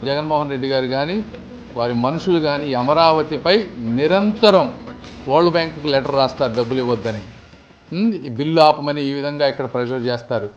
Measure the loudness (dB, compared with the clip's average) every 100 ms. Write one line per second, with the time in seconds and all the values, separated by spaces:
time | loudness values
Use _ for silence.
0 | -2 -4 0 -2 -2 -4 -2 -2 0 -2
1 | -2 -4 -6 -12 -18 -18 -12 -4 -2 0
2 | 0 -2 0 0 2 -2 -2 -2 2 4
3 | 6 4 0 -2 2 2 0 -8 -4 0
4 | 2 2 2 4 6 6 4 -4 -16 -16
5 | -18 -14 0 4 4 2 -2 -4 -2 0
6 | 0 0 0 0 -2 0 -2 0 0 -2
7 | -2 -6 -10 -18 -20 -20 -20 _ -12 -2
8 | -2 -2 -6 -4 0 6 6 4 0 -4
9 | -4 -4 -6 0 -2 0 -4 -2 -2 -2
10 | -2 -4 -4 -4 -4